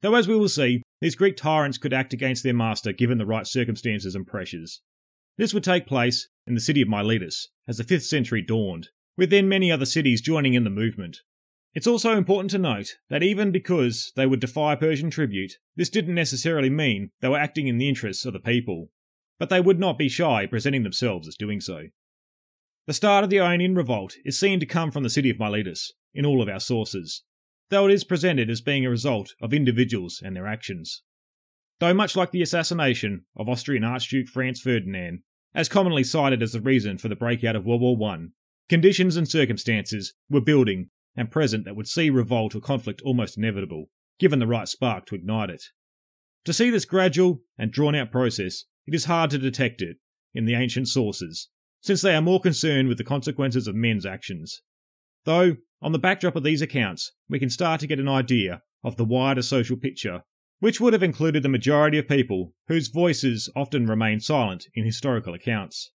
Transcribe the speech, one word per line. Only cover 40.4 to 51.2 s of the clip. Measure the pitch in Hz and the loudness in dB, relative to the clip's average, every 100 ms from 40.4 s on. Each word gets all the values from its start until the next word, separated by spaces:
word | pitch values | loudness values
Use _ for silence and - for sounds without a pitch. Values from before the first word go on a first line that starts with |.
building | 123 151 117 95 92 _ _ - | 4 4 4 2 -4 _ _ -6
and | 113 | -4
present | 156 147 110 | 0 0 0
that | 95 | -6
would | 101 107 | -10 -6
see | - 165 | 0 2
revolt | 131 110 120 110 | 2 2 0 -2
or | 107 | -6
conflict | - 135 110 101 | -4 -4 -4 -8
almost | 139 123 107 - | -2 0 0 -2
inevitable, | 110 101 95 78 78 _ _ _ | -4 -2 -6 -8 -12 _ _ _
given | 180 143 | 2 4
the | 113 | 2
right | 117 98 | 0 -4
spark | - 127 98 - | -4 -2 -2 -6
to | 101 | -10
ignite | 87 110 101 | -4 -4 -4
it. | 80 - _ _ _ _ _ _ _ | -8 -16 _ _ _ _ _ _ _
To | - | -6
see | 170 240 | 0 2
this | 226 | 2
gradual | - 185 185 143 185 151 _ - | 0 2 2 4 2 2 _ -6
and | 110 | -4
drawn-out | 110 147 147 117 | 0 2 2 -2
process, | 127 123 107 92 - - _ - | 0 0 0 -6 -6 -16 _ -6
it | |
is | 156 131 | -4 0
hard | 170 160 | 0 2
to | 143 | 0
detect | 131 127 127 117 | -2 -2 -4 -2
it | 87 85 _ _ _ | -10 -10 _ _ _
in | - | -4
the | 113 | -2
ancient | 120 127 127 131 | 0 -2 -2 -2
sources, | 139 110 98 | -2 -2 -4